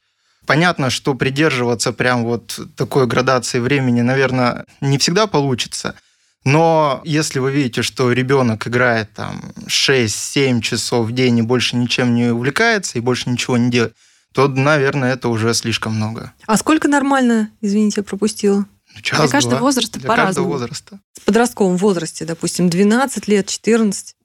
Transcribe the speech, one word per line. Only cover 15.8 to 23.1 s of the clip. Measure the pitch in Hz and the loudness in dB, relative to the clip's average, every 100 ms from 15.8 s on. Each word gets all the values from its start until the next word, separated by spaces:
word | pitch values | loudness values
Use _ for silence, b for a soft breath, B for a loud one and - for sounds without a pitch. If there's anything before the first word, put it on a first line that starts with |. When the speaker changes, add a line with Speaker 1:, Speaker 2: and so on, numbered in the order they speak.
| 117 | -4
Speaker 1:
много. | 110 107 113 - - - | -4 -4 -6 -14 -10 -2
Speaker 2:
А | 214 | -2
сколько | - 311 311 | 2 0 2
нормально, | 285 269 269 247 226 214 - | 0 2 2 2 2 0 -4
извините, | 208 208 214 208 | -2 0 0 -2
я | |
пропустила? | 196 196 214 - 202 202 202 _ _ | -6 -4 -4 -2 0 0 -2 _ _
Speaker 1:
Ну, | - | -12
час, | - 151 | -4 0
Speaker 3:
Для | 156 | 2
каждого | 285 254 131 | 2 0 0
Speaker 1:
два. | 262 | 2
Speaker 3:
возраста | 262 - 208 | 0 -2 -4
Speaker 1:
Для | - | -2
Speaker 3:
по-разному. | 233 202 | 0 2
Speaker 1:
каждого | - - | 0 -2
возраста. | - 120 151 - 202 _ | -2 -6 -10 -16 -20 _
Speaker 2:
В | - | -8
подростковом | - 208 240 - 196 180 | 0 2 2 2 0 2
возрасте, | 208 175 160 - | 2 0 -4 -8
допустим, | 160 165 175 - 180 | -10 -6 -6 0 0
двенадцать | 170 208 233 269 | 2 4 4 0